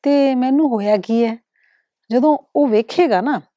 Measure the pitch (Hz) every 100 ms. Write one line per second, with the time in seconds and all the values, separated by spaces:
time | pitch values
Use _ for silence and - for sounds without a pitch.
0 | 285 285 277 262 254 269 311 226 208 208
1 | 185 226 233 233 _ _ _ _ _ _
2 | _ 233 294 294 _ - 285 214 233 -
3 | 349 196 233 247 -